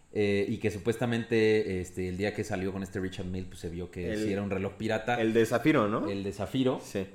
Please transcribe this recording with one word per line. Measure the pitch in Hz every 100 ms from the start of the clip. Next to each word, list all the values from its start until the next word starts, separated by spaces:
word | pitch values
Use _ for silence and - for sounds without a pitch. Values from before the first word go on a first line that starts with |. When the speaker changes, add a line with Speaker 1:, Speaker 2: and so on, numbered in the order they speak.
| _
Speaker 1:
eh, | - 101 101 101
y | 107
que | 107
supuestamente, | 95 95 110 123 117 113 113 110 107 104 92
este, | 90 - 92
el | 90
día | 101
que | -
salió | 104 98 95
con | 95
este | 95 101
Richard | 92 92 90
Mille, | 92 90
pues, | -
se | 87
vio | 85 87
que | 90 87
Speaker 2:
El | 104
Speaker 1:
sí | 107
era | 98
un | 101
reloj | 95 95
pirata. | - 107 110 - 120
Speaker 2:
el | 113
de | 113 110
zafiro, | 120 151 151 104
¿no? | 113 240
Speaker 1:
El | 101
de | 98
zafiro. | 98 98 131 127 139
Speaker 2:
Sí. | - 104 95